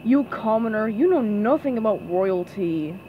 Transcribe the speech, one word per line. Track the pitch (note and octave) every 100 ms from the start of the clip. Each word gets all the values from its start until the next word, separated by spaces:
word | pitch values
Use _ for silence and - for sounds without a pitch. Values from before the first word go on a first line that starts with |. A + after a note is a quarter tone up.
You | G#3+ C4+
commoner, | C#4+ - A3 A3 A3+ G#3+ A3
you | G#3 E4+
know | F4
nothing | A3+ G#3 G#3+ D4+ C#4+ A#3+
about | A3 F#3+ D#3+
royalty. | F3+ F#3+ F#3 F3+ - F3 D#3+ D3+ F#3